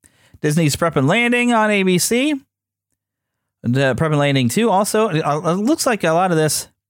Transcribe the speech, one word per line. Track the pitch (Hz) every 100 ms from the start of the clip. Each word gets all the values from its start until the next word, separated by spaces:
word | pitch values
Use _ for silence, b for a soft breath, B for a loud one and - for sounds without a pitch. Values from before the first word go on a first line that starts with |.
| b b b b
Disney's | 151 151 156 -
Prep | 170 156
and | 135
Landing | 220 240 240 240
on | 226 214
A | 202
B | 190 175
C. | - 233 285 277 - _ _ _ _ _ _ _ _ _ _ _
The | 107 127 139
Prep | 120 160
and | 147
Landing | 143 139 120
two | 208 220
also. | 190 208 214 220
Uh, | 160 156 147 170
it | 180
looks | 220 320 269
like | 220
a | 170
lot | 165 185
of | 165
this | 156 - - _ _